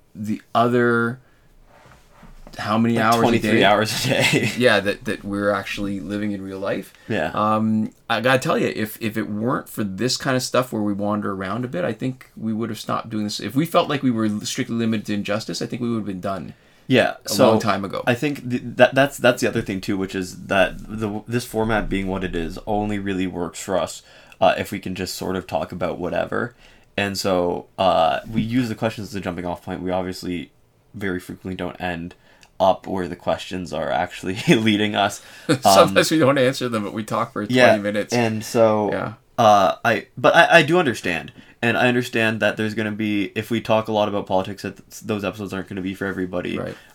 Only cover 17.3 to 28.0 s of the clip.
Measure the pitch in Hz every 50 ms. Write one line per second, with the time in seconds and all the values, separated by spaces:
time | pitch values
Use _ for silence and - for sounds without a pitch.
17.3 | - 101 - 110 113 107 - 110 98 98 98 95 90 - - - 120 113 - 151
18.3 | 147 135 - 123 123 120 - 120 107 - 123 - - 131 139 143 - - - 123
19.3 | 127 - - 107 98 113 110 - 104 95 92 - 104 95 95 95 - 98 92 90
20.3 | - - - - 98 98 92 - - - - - 104 110 110 104 101 107 - -
21.3 | 117 123 117 - - 110 110 110 117 104 98 - 95 98 98 95 92 95 92 92
22.3 | 85 87 82 78 82 - - - 107 104 104 107 107 101 98 101 98 92 95 92
23.3 | 87 87 87 82 - - - - 95 90 80 78 - - - - - - - -
24.3 | - - 95 92 67 - 98 - - 101 - - 92 90 92 90 - - 90 87
25.3 | 92 95 87 - - 76 82 - - 87 87 85 78 - 87 85 85 87 82 82
26.3 | - 104 110 123 - _ - - - - _ _ _ - 101 101 98 95 - 101
27.3 | 92 90 87 87 87 - - - _ - 98 92 85 85